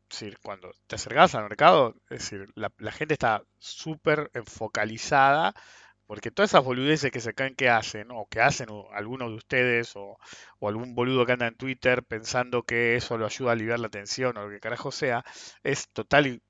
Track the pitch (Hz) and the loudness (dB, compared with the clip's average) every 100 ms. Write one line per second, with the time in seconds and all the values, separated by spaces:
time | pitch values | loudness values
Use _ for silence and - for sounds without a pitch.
0 | _ - 107 95 - 98 90 - - 110 | _ -14 -14 -12 -14 -14 -16 -20 -12 -10
1 | 110 127 175 123 104 104 156 170 120 - | -2 4 4 4 -6 4 6 8 4 0
2 | _ - - 101 98 - 107 - 107 - | _ -12 -10 -10 -12 -10 -10 -8 -10 -6
3 | 156 147 120 107 - _ - - 160 156 | -4 0 2 0 -4 _ -18 -12 -10 -4
4 | 160 151 143 123 107 - 110 - 107 110 | 0 0 -2 -10 -12 -10 -6 -4 -4 -6
5 | - 143 139 147 185 - - - - _ | 2 6 6 6 2 -4 -12 -20 -20 _
6 | - 104 117 - 208 175 131 123 139 156 | -18 -12 -6 0 4 4 4 2 2 2
7 | 139 127 113 104 135 131 127 113 107 107 | 0 -4 -6 -4 -6 0 4 4 0 -8
8 | 113 120 101 110 131 131 113 104 104 104 | -12 -14 -6 2 2 2 -6 -12 -10 -10
9 | 107 131 120 107 - 131 123 117 113 101 | -8 -8 -8 -10 -2 0 2 0 -2 -10
10 | 101 110 - - - _ 104 110 123 120 | -18 -20 -20 -20 -20 _ -4 -4 -6 -2
11 | 123 131 120 123 117 113 135 127 127 123 | 2 2 2 2 -2 -4 -8 -2 2 2
12 | - 110 113 127 123 123 - 117 117 120 | 0 -8 -4 -4 -2 -2 -2 0 2 2
13 | - 117 107 - 127 113 110 117 110 104 | 0 -4 -4 -2 0 0 0 -4 -6 -10
14 | 101 - 127 113 104 101 113 120 143 - | -10 -4 -2 -4 -10 -10 -8 -8 -8 -4
15 | 139 120 - - - - 127 135 - - | -2 -2 -6 -16 -20 -6 -4 -4 -4 -10
16 | 107 143 139 120 | 2 4 4 -2